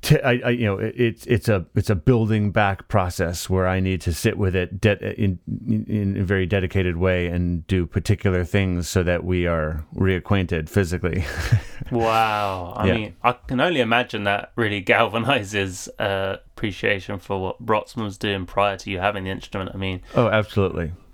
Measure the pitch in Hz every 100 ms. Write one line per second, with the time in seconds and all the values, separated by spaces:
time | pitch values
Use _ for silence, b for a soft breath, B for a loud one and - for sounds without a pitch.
0 | - 151 135 123 120 120 110 98 110 -
1 | 120 113 - 117 - 101 85 - - 101
2 | - 120 110 107 104 104 104 98 - 104
3 | 92 - 85 87 - 92 92 95 95 92
4 | - 80 113 92 98 92 90 98 107 101
5 | 101 - 101 90 - 101 - 107 107 107
6 | 98 98 92 98 90 98 92 98 90 85
7 | 92 90 87 87 87 87 - 95 85 -
8 | - 104 101 90 87 101 95 87 82 95
9 | 87 87 87 90 87 82 76 78 78 -
10 | 95 92 - 101 92 85 78 - 90 87
11 | 87 - 82 B B 104 B B - 120
12 | 113 110 113 104 101 95 87 - 107 92
13 | 104 - 120 123 - 127 165 160 113 117
14 | 123 110 101 101 - - 110 101 92 107
15 | 113 110 117 139 98 104 98 90 - -
16 | 104 98 98 95 - - 110 98 110 98
17 | - 101 - 98 92 - 113 107 - -
18 | 107 95 107 98 90 - 101 95 - 92
19 | 98 104 95 95 - 98 92 95 95 90
20 | - - 117 107 104 - 95 - 82 90
21 | -